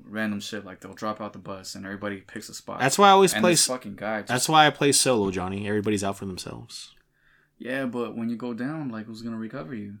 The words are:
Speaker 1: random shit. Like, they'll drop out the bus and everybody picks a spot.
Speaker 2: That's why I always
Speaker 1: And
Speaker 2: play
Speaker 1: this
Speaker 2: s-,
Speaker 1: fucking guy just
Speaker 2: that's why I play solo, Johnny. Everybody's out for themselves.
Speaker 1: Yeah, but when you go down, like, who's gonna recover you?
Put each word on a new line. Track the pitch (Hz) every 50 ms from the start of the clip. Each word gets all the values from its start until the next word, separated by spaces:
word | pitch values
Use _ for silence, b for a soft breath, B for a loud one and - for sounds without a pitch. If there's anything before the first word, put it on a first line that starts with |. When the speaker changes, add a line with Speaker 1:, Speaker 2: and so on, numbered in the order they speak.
| -
Speaker 1:
random | - 104 110 110 107 104 101
shit. | 101 - - 104 98
Like, | 92 92 -
they'll | - 95 98
drop | - 113 107 107 -
out | 110 101 -
the | 98
bus | 92 101 98 95 95 - -
and | 98 98
everybody | 98 101 98 104 104 101
picks | 95 - - - 107 104 -
a | -
spot. | - - - 98 -
Speaker 2:
That's | 123 139 - -
why | 202 196
I | 190
always | 196 190 175 -
Speaker 1:
And | 110
Speaker 2:
play | 110 - 170
Speaker 1:
this | - -
Speaker 2:
s-, | -
Speaker 1:
fucking | 127 127 - 104 98
guy | - 101 107 110 107 101
just | -
Speaker 2:
that's | 120 127 - -
why | 156 156 151
I | 147
play | 143 - 151 143
solo, | 135 - - 135 127 110 101 98
Johnny. | 90 92 90 92 98 101 104 101
Everybody's | 104 107 101 110 107 98 98
out | 98 98 -
for | 101
themselves. | 98 92 87 - - 117 113 120 - - - - - - _ _ _ _ _ _ _ _ _ _ _ _ -
Speaker 1:
Yeah, | - 117 131 139 135
but | 123 117 120 117 107 110
when | 113 113 117
you | 117
go | 110 123 123 117
down, | 110 123 139 156 160 147 131
like, | 113 110 104
who's | 113 110 107 113
gonna | 117 113
recover | 113 110 110 - 135 156 151 135
you? | 107 104 101 101 107